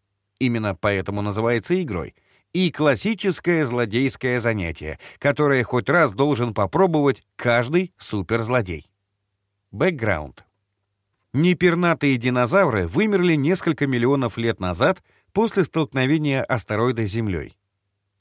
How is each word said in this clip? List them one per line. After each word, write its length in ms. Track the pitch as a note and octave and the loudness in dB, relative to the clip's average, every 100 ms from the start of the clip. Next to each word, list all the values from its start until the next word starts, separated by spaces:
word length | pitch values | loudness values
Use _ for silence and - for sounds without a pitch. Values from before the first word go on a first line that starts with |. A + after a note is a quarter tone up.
| _ _ _ - | _ _ _ -4
именно 340 | C3 A#2 G#2+ | -2 0 -2
поэтому 480 | F#2 G#2 G2 F#2 G2+ | -2 0 0 -2 -4
называется 580 | G#2 G2+ A2+ A#2+ - F3+ | -4 -2 0 0 0 -2
игрой — 360 | D#3+ F2+ C#2+ - _ _ _ | -2 -6 -8 -12 _ _ _
и 180 | F3 F#3 | -2 -2
классическое 960 | - D#3 A2 G3+ G#3+ G3+ - - E3+ C#3 | 2 2 2 0 -2 -2 -2 0 0 0
злодейское 760 | B2 A#2 A2+ C3+ - C3 B2 | 0 -2 0 -2 -2 -2 -2
занятие, 600 | A2+ G#2+ E2 E2 D2+ D2 - - | 0 -2 -4 -6 -10 -12 -16 -2
которое 460 | C#3+ C#3+ D3 C3+ | 0 2 2 2
хоть 260 | A#2 B2 A2+ | 0 -2 2
раз 240 | E3+ D3 | 2 2
должен 400 | G2 D3 B2+ A#2+ | 2 0 0 -2
попробовать 720 | G#2 G2+ D#3+ F#3+ D#3 C#3+ C3 _ - | -2 0 2 2 4 2 0 _ -4
каждый 560 | B2 A#2+ A#2+ E3+ F#3 - | 0 2 2 0 -2 -6
суперзлодей. 920 | - G#2 F2 A#2 A2 B2+ F#2+ D#2+ - _ _ _ _ _ _ _ _ | -6 -6 -2 -2 0 -2 -2 -8 -14 _ _ _ _ _ _ _ _
Бэкграунд. 760 | G2 F3 D#3 G#2+ E2 D2 - - _ _ _ _ _ _ _ _ | -4 -2 -2 -2 -2 -6 -16 -20 _ _ _ _ _ _ _ _
Непернатые 840 | C3 F3 F3+ F3+ E3+ F3 D#3+ C#3+ C3 | 0 2 2 2 2 0 2 0 0
динозавры 680 | B2 B2 A#2+ F#3 E3+ A2 E2+ | 0 2 2 4 2 2 0
вымерли 460 | B2 G#3+ G3 F3 | 0 2 2 2
несколько 540 | D#3 C#3 F#3 E3+ D3+ C#3 | 2 2 0 -2 -2 0
миллионов 500 | B2 A#2+ C#3 A#2+ - | 2 2 2 0 -2
лет 220 | A#2 G#2+ | -2 -2
назад 420 | F#2 E2+ C#3 F#3 _ _ _ | -4 0 0 0 _ _ _
после 320 | - A3+ G3+ | -2 0 0
столкновения 800 | D#3+ E3+ D3 C3+ C3 D#3 D3+ C3+ | 0 0 -2 0 0 0 0 -2
астероида 640 | A#2 A#2+ - G#2+ B2 A#2 G#2+ | 0 -4 -2 -2 0 0 -2
с 20 | |
Землей. 480 | A2 A2 E2+ - - _ _ _ _ _ _ | -2 -4 -4 -8 -16 _ _ _ _ _ _